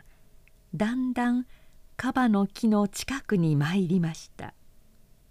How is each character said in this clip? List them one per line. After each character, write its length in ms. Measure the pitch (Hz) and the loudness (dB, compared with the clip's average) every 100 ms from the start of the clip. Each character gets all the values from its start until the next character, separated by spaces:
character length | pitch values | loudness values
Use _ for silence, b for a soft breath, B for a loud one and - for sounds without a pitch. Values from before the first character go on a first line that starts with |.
| b b b - - - _ | b b b -20 -20 -20 _
だ 220 | 156 208 254 | -4 -2 -2
ん 160 | 254 | -2
だ 180 | 247 240 | -2 0
ん 160 | 247 254 b b b - - | 0 -4 b b b -20 -8
カ 140 | 247 | -2
バ 180 | 269 247 | 2 4
の 160 | 202 196 | 4 2
木 220 | - 226 | 0 2
の 200 | 214 202 | 2 2
近 320 | - - 269 | -2 -6 -8
く 160 | - 202 | -2 2
に 180 | 165 | 4
参 320 | 147 147 190 175 | 2 2 0 0
り 140 | 185 | 0
ま 140 | 165 | 0
し 160 | 160 - | -4 -14
た。 240 | - - - - - - - - - _ | -16 -16 -16 -20 -20 -20 -20 -20 -20 _